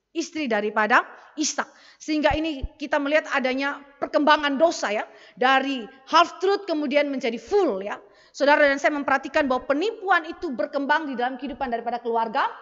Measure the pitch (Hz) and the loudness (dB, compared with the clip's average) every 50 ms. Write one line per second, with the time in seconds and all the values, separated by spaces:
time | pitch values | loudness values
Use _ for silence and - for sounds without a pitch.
0 | _ _ _ 320 311 - - 311 302 254 220 208 208 214 214 220 214 208 240 277 | _ _ _ -8 -8 -6 -6 -6 -4 -2 0 0 0 0 0 0 2 4 4 2
1 | 381 - - - - - - - 302 - - - 220 - - - - - - _ | 2 2 -10 -20 -20 -20 -8 -6 -4 -4 -4 -6 -8 -8 -10 -20 -20 -20 -20 _
2 | - - 311 302 285 302 269 302 311 320 311 269 254 - - _ 277 285 - 302 | -6 -4 -2 2 2 2 2 2 -2 -4 -4 -6 -8 -12 -10 _ -8 -4 -2 -2
3 | 285 277 294 311 302 302 - 277 247 254 254 262 277 277 277 277 - - - _ | 0 2 0 0 0 0 -4 -2 -2 0 -2 -2 -2 -4 -6 -8 -12 -20 -10 _
4 | - 311 - 302 294 294 302 302 302 285 277 254 320 339 330 - - 220 208 214 | -8 -2 0 2 4 4 4 4 4 0 2 4 2 2 2 0 -4 -2 -2 -2
5 | 302 - - - - - _ - 247 254 269 269 262 277 277 254 220 196 - - | -4 -6 -12 -20 -20 -20 _ 0 2 4 4 4 2 0 -4 -6 -6 -10 -14 -20
6 | - - 285 320 339 330 - - - 403 403 403 403 - 330 302 294 285 240 285 | -12 2 4 4 4 4 0 -2 0 0 0 0 0 -2 -4 -2 -2 0 2 2
7 | 285 285 277 262 240 240 226 233 - - - 415 392 302 208 190 196 202 240 - | 2 2 -2 -4 -4 -4 -4 -4 -6 0 2 2 4 2 0 -2 -6 -8 -10 -12
8 | - - _ _ _ _ _ - 294 277 294 302 294 285 277 277 285 330 302 285 | -14 -20 _ _ _ _ _ 0 4 4 6 6 6 4 4 2 0 0 0 0
9 | 285 - 269 269 277 311 - 311 302 269 254 254 247 - - 190 - 440 453 - | 0 0 0 0 0 -2 -2 0 0 2 0 -2 0 -2 -2 0 0 -4 -4 -6
10 | - 370 381 349 320 320 339 - - 339 262 214 294 294 294 285 285 262 294 311 | -2 0 0 0 0 -2 -12 -10 -8 -8 -4 -4 -4 -4 -2 -4 0 0 0 0
11 | 320 285 269 220 240 254 269 254 277 262 240 - 277 254 233 226 226 233 233 233 | 0 -4 -4 -4 -4 -4 -4 -6 -10 -10 -8 -8 -6 -4 -4 -4 -4 -6 -8 -6
12 | - 233 226 233 226 220 208 269 330 453 480 - | -4 -2 -2 -2 -2 0 -2 -2 -2 -2 -4 -8